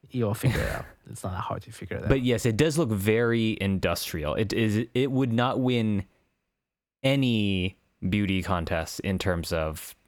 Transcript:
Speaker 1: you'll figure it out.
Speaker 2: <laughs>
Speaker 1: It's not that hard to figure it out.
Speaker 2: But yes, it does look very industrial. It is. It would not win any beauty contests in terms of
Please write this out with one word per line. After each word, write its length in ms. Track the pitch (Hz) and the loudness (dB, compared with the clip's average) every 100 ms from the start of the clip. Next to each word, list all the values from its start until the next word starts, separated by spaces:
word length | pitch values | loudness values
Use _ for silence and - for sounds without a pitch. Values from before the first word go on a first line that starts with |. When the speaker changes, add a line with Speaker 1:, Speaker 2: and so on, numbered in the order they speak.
| - | -8
Speaker 1:
you'll 240 | 127 110 | -4 -2
figure 260 | 101 - - | 0 0 0
it 80 | - | -2
out. 140 | - - | -6 -10
Speaker 2:
<laughs> 60 | - - | -18 -18
Speaker 1:
It's 140 | - | -10
not 100 | 95 | -8
that 80 | 92 | -6
hard 200 | - - | -6 -8
to 80 | - | -10
figure 240 | - - - | -16 -10 -6
it 60 | |
out. 60 | 101 | 0
Speaker 2:
But 120 | 135 | 0
yes, 240 | 123 113 120 | 2 0 0
it 100 | 110 | 2
does 220 | 156 151 | 2 2
look 120 | 147 | 0
very 680 | 107 101 110 120 117 110 107 | 2 2 4 4 4 2 0
industrial. 760 | 98 95 87 85 - 85 76 - | 0 2 0 -2 -4 -4 -2 0
It 180 | 104 | 0
is. 320 | - 113 104 123 | 2 2 2 0
It 180 | 123 135 | 0 0
would 220 | 131 131 | 2 2
not 260 | 113 123 131 | 2 0 0
win 460 | 127 123 110 101 - _ _ _ _ _ _ _ _ _ | 2 2 2 0 -4 _ _ _ _ _ _ _ _ _
any 720 | 135 139 131 113 104 95 90 - _ _ 92 | 0 2 2 2 2 2 0 -4 _ _ 0
beauty 340 | 101 101 95 | 0 2 0
contests 580 | 92 92 80 85 80 - | 0 -2 0 -4 -4 -6
in 180 | - 92 | -4 -2
terms 320 | 98 85 82 | 0 -2 -2
of 420 | 82 78 78 - - | -2 -2 -6 -12 -18